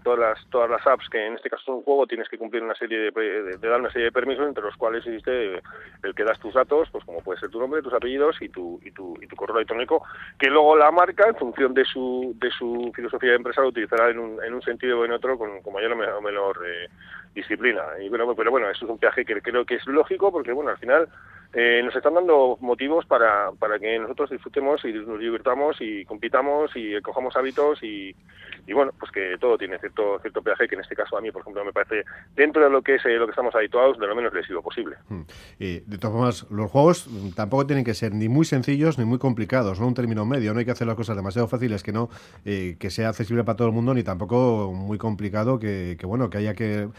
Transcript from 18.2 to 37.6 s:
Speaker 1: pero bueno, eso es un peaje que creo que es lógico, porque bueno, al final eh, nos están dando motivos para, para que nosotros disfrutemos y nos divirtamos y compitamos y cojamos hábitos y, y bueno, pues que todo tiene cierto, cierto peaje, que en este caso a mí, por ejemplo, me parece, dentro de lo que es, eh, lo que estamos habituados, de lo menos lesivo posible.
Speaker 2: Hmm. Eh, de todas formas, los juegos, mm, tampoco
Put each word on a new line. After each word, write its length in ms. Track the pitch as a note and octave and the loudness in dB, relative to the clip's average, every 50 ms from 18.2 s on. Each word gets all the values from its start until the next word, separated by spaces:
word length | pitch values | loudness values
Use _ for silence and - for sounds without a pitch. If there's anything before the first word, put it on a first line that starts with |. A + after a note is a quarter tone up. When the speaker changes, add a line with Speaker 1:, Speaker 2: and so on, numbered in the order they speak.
| A#2 A#2+ A#2+ | 0 0 0
Speaker 1:
pero 160 | G2+ A2+ A2+ | 0 2 2
bueno, 200 | B2+ C3 A2+ G2+ | 2 2 2 0
eso 160 | F#2+ - A#2+ | -4 -4 -6
es 60 | G#2+ | -8
un 60 | A#2 G#2+ | -4 2
peaje 280 | - A2 - - A#2+ | 2 2 2 2 -2
que 160 | - A2 G2+ | -2 -2 -4
creo 240 | - A#2+ A#2 B2 A#2+ | -4 -2 -2 -2 0
que 100 | - B2 | 0 -2
es 100 | A#2 - C3+ | -4 -4 0
lógico, 440 | C3+ D3+ D3 - F#3 F3+ F#3 G3+ | 2 2 2 2 2 2 2 2
porque 220 | F3+ E3 C3+ A#2+ A#2+ | 2 0 -4 -4 -4
bueno, 180 | C#3 D3+ C3 | -4 -2 -4
al 60 | G2+ E2+ | -4 -4
final 320 | - A#2 C3 D#3 E3+ - - - - - - - - _ - B2 | 0 2 4 4 4 2 -4 -18 -20 -20 -20 -20 -18 _ -2 2
eh, 240 | A#2+ A#2+ A#2 A#2+ A#2+ | 4 4 4 4 2
nos 120 | B2 - | 0 -2
están 200 | B2+ - D3 D#3+ | 0 2 4 4
dando 420 | F3 F3+ F3+ D#3+ C#3+ C3+ B2+ A#2+ - | 4 6 8 8 8 8 6 4 2
motivos 460 | C3 B2 A#2+ A2+ C3 C#3 D#3 E3+ - | 0 -2 -2 0 0 0 0 0 2
para, 440 | - D3 B2 A#2 A2+ G#2 G2+ G2+ F#2+ F#2+ - | 2 4 4 6 6 4 4 2 0 -2 -2
para 220 | - G#2+ G#2+ G#2 | -2 0 0 0
que 180 | G2+ A2 A2+ A2+ | -2 -2 -2 -2
nosotros 320 | A2+ A2 C3 - D3 C#3 | -2 -4 -4 -4 -4 -4
disfrutemos 540 | C#3 A#2+ - B2+ - C#3+ C3+ C#3 D3 C#3 - | -4 -10 -10 -6 -4 -2 2 2 0 0 0
y 80 | B2+ | -4
nos 260 | G#2+ A2 G#2+ A2+ A2+ G#2 | -6 -6 -6 -8 -8 -6
divirtamos 600 | A2 A#2 A2+ A2 A2+ C3 B2 C3+ C#3+ D3+ D#3 - | -4 -4 -4 -2 0 0 0 2 2 0 0 -2
y 240 | B2 A2 G#2+ G2+ F#2 | -4 -6 -6 -8 -8
compitamos 640 | - A2 G#2 G#2+ A2+ - C3 C3 C#3+ C#3+ D3 D3+ C#3+ - | -10 -10 -8 -4 0 2 2 2 2 2 0 0 -2 -4
y 240 | B2+ A2+ G#2+ G#2 G#2 | -6 -6 -4 -6 -6
cojamos 320 | G2 - G2 C3+ B2+ B2+ - C3 | -6 -6 -4 -4 -4 -2 -2 -2
hábitos 440 | B2+ C3+ C3 - C#3+ D3 D3+ - | -2 -2 0 2 2 2 2 0
y, 320 | - A2 G#2 G2+ G2 G2 F#2 _ _ - - - - - - - - - | -4 -10 -10 -10 -10 -12 -14 _ _ -20 -20 -20 -20 -20 -20 -18 -10 -4
y 60 | G2 | 0
bueno, 180 | C3 C#3 C3+ - - | 2 2 0 0 -8
pues 100 | - - | -12 -8
que 260 | - G2+ F#2+ F#2 F2+ F2+ | -6 -4 -4 -4 -2 0
todo 180 | - B2 A#2 G#2 | 2 2 2 2
tiene 220 | G#2 F2+ F#2 F2+ | 0 -4 -8 -8
cierto, 400 | - G2+ - - G#2+ G2+ G2+ F#2 | -10 -8 -4 -2 -2 -2 -2 -4
cierto 220 | - A2 F#2+ A2 | -6 -6 -6 -4
peaje, 260 | F2+ A2 G2 - B2 A2+ | -2 -2 0 0 0 -2
que 80 | G#2 | -2
en 60 | F#2+ | -6
este 140 | F#2+ - - | -8 -8 -6
caso 220 | - G#2 - - G#2 | -6 -6 -4 -4 -6
a 40 | |
mí, 100 | A2+ A2 | -6 -6
por 120 | G2+ F#2+ - | -10 -10 -12
ejemplo, 200 | G#2+ G2+ G2+ G2+ | -12 -10 -8 -8
me 80 | G2+ | -4
parece, 320 | - G#2 G2+ - A2 G#2+ G2 - - - - _ - | -2 -2 -2 -2 -2 -4 -4 -6 -12 -20 -20 _ 2
dentro 260 | - C#3 D3+ D3+ D#3 | 2 4 4 6 6
de 80 | D3+ C#3 | 6 6
lo 120 | C3+ C3+ | 6 4
que 140 | B2+ - C3+ | 4 4 2
es, 100 | B2 - | 2 4
eh, 100 | B2+ A#2 A#2 | 2 2 2
lo 80 | A#2 | 2
que 60 | A2 | 0
estamos 240 | G#2 - B2 A#2+ - | 0 -2 -2 0 2
habituados, 420 | A#2 G#2+ G#2 - A#2+ B2+ C3+ C3 A#2+ | 0 0 2 2 4 4 4 4 2
de 80 | G#2+ | -2
lo 100 | G2 G#2 | -4 -2
menos 180 | A#2+ A#2+ A2 G2 | -2 -2 -4 -2
lesivo 280 | F2+ E2 - F#2+ E2+ | -4 -6 -4 -6 -6
posible. 360 | D2+ E2+ - - A2 D#2+ C#2+ - _ - | -8 -8 -8 -8 -8 -8 -10 -14 _ -12
Speaker 2:
Hmm. 140 | G#2+ F2+ D#2 D#2 - - - - - - | -12 -12 -12 -14 -18 -20 -20 -20 -14 -8
Eh, 240 | G#2 F#2+ F2 E2+ - | -6 -6 -6 -6 -8
de 120 | - G#2 F#2+ | -12 -10 -6
todas 160 | - A2 G#2+ | -4 -2 0
formas, 380 | A2+ B2 B2 A2 - - - | 2 2 2 0 -2 -8 -8
los 180 | G#2 G#2 G#2+ G#2 | -6 -4 -4 0
juegos, 380 | - C3+ D3 E3+ F3 E3+ - C3 | 4 6 6 6 6 4 0 -10
mm, 220 | A#2 G2+ G2 G2 E2+ | -12 -10 -8 -8 -4
tampoco 300 | - G#2+ G2+ F#2+ C3+ | -4 -4 -2 0 0